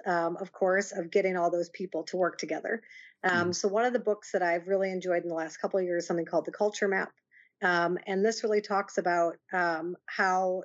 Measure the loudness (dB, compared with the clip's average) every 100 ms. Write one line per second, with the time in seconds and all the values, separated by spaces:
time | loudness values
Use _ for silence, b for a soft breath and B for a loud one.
0 | -2 0 0 -4 -8 0 2 2 0 -4
1 | 0 2 2 2 2 2 -2 -6 -8 -6
2 | -4 0 0 -2 -6 -4 -4 -4 -6 B
3 | B B 0 2 2 0 0 2 2 2
4 | 0 -2 -2 -2 0 0 0 0 0 -2
5 | 0 0 0 -4 -6 -6 -2 0 0 -2
6 | 0 -2 0 0 0 0 0 0 0 0
7 | -4 _ _ b b b 0 2 2 0
8 | -2 0 2 2 0 0 0 -2 -2 -2
9 | 0 2 2 -2 -6 0 0 0 -4 -8
10 | -8 0 2 2 2 -2